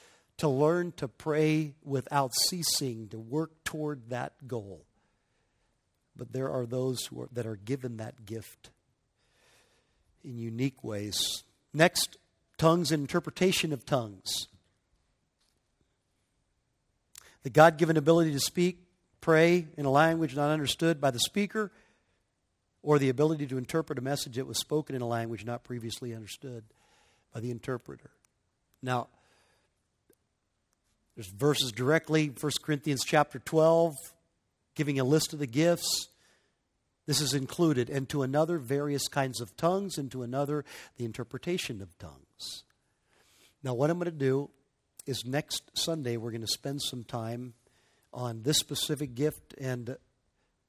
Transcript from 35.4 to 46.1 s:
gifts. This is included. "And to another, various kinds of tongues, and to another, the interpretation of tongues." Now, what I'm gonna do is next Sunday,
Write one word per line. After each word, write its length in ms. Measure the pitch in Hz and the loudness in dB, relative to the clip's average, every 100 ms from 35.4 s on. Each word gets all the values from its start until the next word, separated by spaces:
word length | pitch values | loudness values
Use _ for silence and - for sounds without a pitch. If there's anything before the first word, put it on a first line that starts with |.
| 139 | -2
gifts. 600 | 127 170 170 - - - _ _ _ _ _ _ _ _ _ - | 2 4 4 0 -4 -4 _ _ _ _ _ _ _ _ _ -2
This 140 | 143 | 0
is 120 | 139 | 0
included. 560 | 139 131 - 170 127 120 | -2 -2 2 2 4 0
"And 200 | 139 135 | -2 -2
to 120 | 147 | -2
another, 360 | 131 143 160 170 | 0 2 2 -2
various 500 | 120 143 147 139 - | -2 -2 -2 -2 -2
kinds 320 | 143 135 120 | -2 -2 -4
of 160 | 117 - | -10 -2
tongues, 420 | 165 190 196 156 | 0 0 -2 -6
and 120 | 131 | -8
to 100 | 127 | -8
another, 420 | 120 135 143 147 - - - - | -4 -2 -2 -4 -6 -16 -18 -8
the 80 | |
interpretation 760 | 117 107 120 131 - 180 - 107 | -8 -6 -10 -8 -6 -4 -6 -10
of 160 | 92 - | -12 -16
tongues." 640 | 80 67 _ _ - - - _ _ _ _ _ _ _ _ _ | -20 -20 _ _ -14 -14 -18 _ _ _ _ _ _ _ _ _
Now, 120 | 131 | -6
what 160 | 123 147 | 0 2
I'm 80 | 175 | 2
gonna 120 | 175 | -4
do 400 | 160 135 135 143 _ _ _ _ - - | 0 0 0 -2 _ _ _ _ -14 -8
is 180 | 120 | -8
next 460 | 117 143 - - - | -4 -6 -4 -8 -6
Sunday, 420 | - 170 160 123 | -4 -4 -2 -4